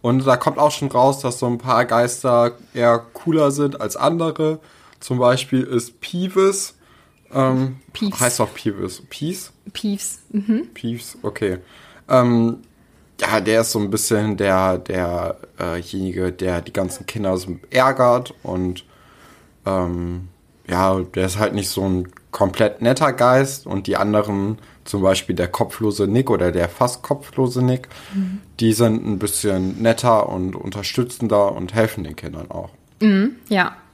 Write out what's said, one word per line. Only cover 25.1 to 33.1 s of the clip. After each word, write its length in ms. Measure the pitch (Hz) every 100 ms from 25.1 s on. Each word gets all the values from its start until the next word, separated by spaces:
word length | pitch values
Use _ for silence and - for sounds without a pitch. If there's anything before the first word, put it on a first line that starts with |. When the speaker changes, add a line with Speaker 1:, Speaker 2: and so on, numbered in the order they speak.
| 95 - 87
Speaker 1:
der 120 | 87
kopflose 600 | - 113 - 107 101 101
Nick 240 | 113 131
oder 200 | 104 90
der 180 | 85 85
fast 340 | - 123 -
kopflose 580 | - 139 - - 127 127
Nick, 240 | 127 127 - - - 196
Speaker 2:
Mhm. 260 | 185 196 - -
Speaker 1:
die 140 | 113
sind 320 | 110 117 110 -
ein 140 | 98
bisschen 600 | 104 - 107 95 92 107
netter 440 | 113 117 123 110 -
und 280 | 92 92 92
unterstützender 960 | - 101 101 - 123 - 113 104 101
und 220 | 98 92 104
helfen 280 | 110 -
den 120 | 80 78
Kindern 340 | 80 80 85
auch. 220 | 85 87 _ _ _
Speaker 2:
Mhm, 360 | 214